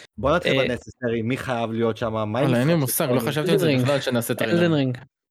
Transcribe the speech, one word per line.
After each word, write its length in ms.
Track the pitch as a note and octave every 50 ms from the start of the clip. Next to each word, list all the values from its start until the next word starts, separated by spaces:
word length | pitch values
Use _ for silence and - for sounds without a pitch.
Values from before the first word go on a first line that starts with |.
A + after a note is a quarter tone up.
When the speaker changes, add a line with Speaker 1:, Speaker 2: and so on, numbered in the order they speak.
| - - _
Speaker 1:
בוא 180 | - A2 C3+ D#3+
נתחיל 240 | F3 - C#3+ C3+ C3
Speaker 2:
אה, 80 | B2+
Speaker 1:
בנססרי, 540 | - B2 A#2 - A#2 - - B2+ A#2 A2+ A#2+
מי 160 | A2 A2+ C3
חייב 340 | B2+ - - B2+ A#2 A#2 A2
להיות 260 | A2+ A2+ A2+ A2+ G#2+
שם, 160 | - B2 A2+ A2
מה 80 | A2
עם 120 | A2 G#2+ G#2+
Speaker 3:
וואלה, 260 | B2 C#3 C3+ B2 A#2
אין 80 | B2+
לי 80 | D#3 F3
Speaker 1:
משחק 60 | E3
Speaker 3:
מושג, 240 | C3+ B2 - - E3+
Speaker 1:
של 60 | C3+ B2
Speaker 3:
לא 60 | B2+
Speaker 1:
סוני? 120 | A2+ D3+
Speaker 3:
חשבתי 200 | C3 D3+ D3+ -
על 60 | E3
זה 100 | - -
Speaker 2:
Elden 120 | D#3+ C#3 B2+
Ring. 40 | B2
Speaker 3:
בכלל 180 | C3+ C#3+ C3+
שנעשה 340 | - C#3 B2 A#2 A2+ - B2
טריילר. 320 | - - - E3+ E3+ F3
Speaker 2:
Elden 280 | E3+ D#3+ D3 C3+ C3 B2
Ring. 40 | A#2+ - - _ _ _ _